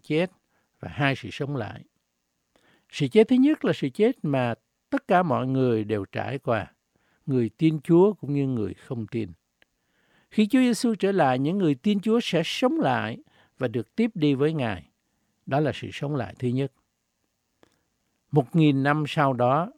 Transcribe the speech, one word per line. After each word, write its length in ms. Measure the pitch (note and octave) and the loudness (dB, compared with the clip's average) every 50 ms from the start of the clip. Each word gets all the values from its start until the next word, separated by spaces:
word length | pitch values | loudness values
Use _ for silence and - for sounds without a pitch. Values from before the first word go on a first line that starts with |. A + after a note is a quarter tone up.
| - | -6
chết 280 | - D3+ D#3 F3 F#3 - _ _ _ _ _ _ _ _ _ | -4 -2 -2 -2 -2 -6 _ _ _ _ _ _ _ _ _
và 100 | - - | -16 -14
hai 240 | - - C#3+ C#3 C3+ | -6 -2 -2 -2 -2
sự 140 | - - G2+ | -4 -8 -14
sống 240 | - - D3 C3+ C#3+ | -10 -10 -8 -8 -6
lại. 280 | C3 G#2+ F#2+ - - - _ _ _ _ _ _ _ _ _ _ _ _ _ _ _ _ _ _ _ _ _ | -8 -8 -8 -10 -16 -18 _ _ _ _ _ _ _ _ _ _ _ _ _ _ _ _ _ _ _ _ _
Sự 180 | - - D3+ C3 | -6 -4 -4 2
chết 200 | - G#3+ A3+ - | 4 4 4 6
thứ 80 | C4 | 4
nhất 300 | B3 B3+ C#4+ D#4 - - | 4 4 4 2 2 0
là 80 | A3 D#3+ | -2 -2
sự 160 | - - C#3 | -2 -4 -6
chết 260 | - - G#3 A#3 C4+ - | -2 0 0 0 0 -2
mà 320 | - D#3 C#3 C3+ B2 A#2+ A2+ - _ _ _ _ _ _ | -4 -2 -2 0 0 -2 -4 -6 _ _ _ _ _ _
tất 180 | - C#4 - - | -6 -6 -2 2
cả 160 | G3+ F3 F#3 | 2 2 2
mọi 240 | E3 B2 A#2 B2+ C3 | 2 0 -2 -2 -2
người 360 | C3 C3+ C3 B2+ A#2 A2 G#2+ | 0 0 2 2 2 0 0
đều 220 | G#2 G#2+ G#2 G2 | -2 -4 -4 -4
trải 340 | - - A2 G2+ A2 B2+ C#3 | -6 -8 -8 -8 -6 -8 -8
qua, 340 | - - A#2+ G#2+ F#2 - _ _ _ _ _ _ _ _ _ _ _ | -4 -2 -2 -2 -2 -6 _ _ _ _ _ _ _ _ _ _ _
người 240 | - C3+ B2+ A#2 A2 - _ | -2 0 0 0 -2 -2 _
tin 220 | D#3+ D#3+ D#3 D#3 | 0 0 0 0
Chúa 320 | - - E3 E3+ F#3 G#3 G3+ | 0 2 4 6 6 4 2
cũng 200 | - - C3 C#3+ | -2 -6 -4 -2
như 140 | C#3+ C#3 C3+ | -2 -2 -2
người 260 | C3 A#2 G2+ F#2+ - | -2 -2 -4 -6 -8
không 340 | - - - C3+ A#2 A2 G#2 | -12 -12 -10 -10 -10 -8 -8
tin. 240 | - A2+ G#2+ F#2+ E2 _ _ _ _ _ _ _ _ _ _ _ _ _ _ _ _ _ _ _ | -6 -6 -6 -6 -10 _ _ _ _ _ _ _ _ _ _ _ _ _ _ _ _ _ _ _
Khi 180 | - - G#3+ G#3 | 0 0 0 2
Chúa 120 | - C4 | 4 2
Giêsu 360 | C4 B3 A#3 - - A#3+ A3+ | 4 4 2 0 0 -2 -2
trở 160 | F#3 - F#3+ | 0 0 0
lại, 280 | G3 F#3+ D#3 C3+ B2+ B2+ | 2 2 2 2 2 2
những 180 | C3+ D3 F3+ G3+ | 0 -2 0 0
người 180 | F#3+ D#3 C#3+ | 2 0 0
tin 240 | C3 - G#3 G#3 G3+ | 0 0 0 0 0
Chúa 200 | F3+ A3 A3 A#3+ - | 0 0 0 0 0
sẽ 180 | - - D#3+ E3 | 0 -2 -2 -2
sống 340 | - - - - B3+ D#4+ E4 | -2 -4 -2 0 0 0 0
lại 380 | A#3+ C#3 B2+ A2+ G#2+ G#2+ A#2+ A3 D4+ _ _ _ _ _ _ _ | 0 0 0 0 -2 -4 -8 -10 -14 _ _ _ _ _ _ _
và 100 | C3 A#2+ | -6 -4
được 280 | A2 B2 A2+ - _ | -4 -4 -6 -6 _
tiếp 160 | - A3+ A#3+ - | -2 -2 -2 0
đi 200 | F3 D3+ D3 C#3 | 0 2 2 2
với 200 | B2+ C#3+ D#3 D#3+ | 2 2 0 0
Ngài. 300 | D#3 B2+ A2+ G2+ F2 D2 _ _ _ _ _ _ _ _ _ _ _ _ | 0 -2 -4 -4 -6 -10 _ _ _ _ _ _ _ _ _ _ _ _
Đó 140 | - C3 C#3+ | -4 -2 0
là 120 | D#3 C#3 A#2 | 0 0 -2
sự 140 | - - G#2 G2 | -4 -10 -12 -10
sống 220 | - - C#3+ D3+ | -8 -8 -6 -4
lại 200 | C#3 A2+ F2+ - - | -6 -6 -8 -8 -6
thứ 80 | B2+ B2 | -4 -4
nhất. 260 | A#2+ C3 C#3 C3+ - _ _ _ _ _ _ _ _ _ _ _ _ _ _ _ _ _ _ _ _ _ _ _ _ _ _ _ _ _ _ _ | -2 -2 -4 -4 -8 _ _ _ _ _ _ _ _ _ _ _ _ _ _ _ _ _ _ _ _ _ _ _ _ _ _ _ _ _ _ _
Một 240 | - D3+ C3 - - | 0 0 0 2 2
nghìn 280 | E3+ D#3 D3+ C#3 C3+ C3+ | 4 4 4 4 2 2
năm 200 | C#3+ D3 D#3 D3+ C#3 | 0 0 0 -2 -4
sau 260 | - E3 D3 C#3 C3 | 0 0 2 2 2
đó, 380 | A#2+ B2 B2 C3 D3+ F3 A3+ - | 2 2 2 2 0 0 -4 -8